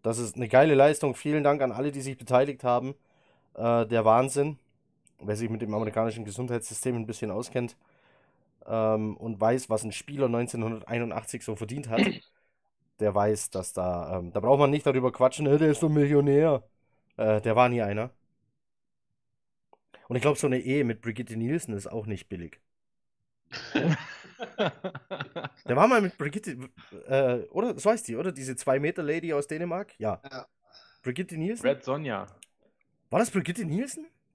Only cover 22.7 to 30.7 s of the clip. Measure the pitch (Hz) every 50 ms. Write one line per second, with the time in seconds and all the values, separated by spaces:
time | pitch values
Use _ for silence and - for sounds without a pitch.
22.7 | _ _ _ _ _ _ _ _ _ _ _ _ _ _ _ _ - - - -
23.7 | - - - 175 151 - - - - - - - - - 247 247 - - 208 170
24.7 | - - - 185 170 - - - 196 147 147 - - - - - _ _ - -
25.7 | 123 139 196 247 254 226 202 180 - - 143 147 147 214 - 180 135 123 131 131
26.7 | _ - - - - - - - 135 135 135 127 123 120 - - - 185 226 247
27.7 | 190 - - 208 233 220 - - 113 117 170 185 143 135 131 131 131 - - 139
28.7 | 131 139 143 156 175 180 156 147 156 165 160 165 156 143 143 - 156 156 175 175
29.7 | 165 185 202 - _ - 110 107 98 - - 139 - 127 - - _ _ _ _